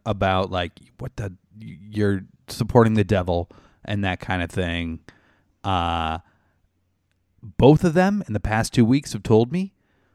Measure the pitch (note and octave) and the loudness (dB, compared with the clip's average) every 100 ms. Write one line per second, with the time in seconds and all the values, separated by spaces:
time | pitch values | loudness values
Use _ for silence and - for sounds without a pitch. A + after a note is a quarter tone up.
0 | - G2+ F#2+ F#2 F#2+ F#2 F2 - _ - | -6 -2 0 0 0 -4 -6 -10 _ -16
1 | B2+ - G#2 F2+ _ G#2+ A2 D#2 G2+ G#2 | -14 -10 -12 -12 _ -20 -20 -18 -10 -2
2 | G#2 G2 F#2+ _ - - A2 B2 A2+ A2 | 0 0 -6 _ -14 -6 2 4 6 4
3 | G2 G2+ F2+ F2 E2+ - _ _ - G2+ | 2 0 0 -2 -4 -12 _ _ -8 -4
4 | G2 F2 - F#2 E2+ - F2 E2+ E2 E2 | -4 -4 -4 -4 -4 -4 -4 -4 -6 -8
5 | - _ _ _ _ _ G2 F#2 E2+ E2+ | -14 _ _ _ _ _ -4 -2 0 -2
6 | D#2+ D#2+ _ _ _ _ _ _ _ _ | -4 -6 _ _ _ _ _ _ _ _
7 | _ _ _ _ A2 - B2+ D3+ F3+ D#3 | _ _ _ _ -14 4 6 6 4 2
8 | F#3+ G#3 - G#2 G#2+ G#2+ A2+ - A2+ C3+ | 2 0 -4 -6 -2 -2 0 2 2 2
9 | - A2 - A2 A#2+ E3+ F#3+ _ _ _ | -2 -8 2 2 2 -2 -6 _ _ _
10 | _ | _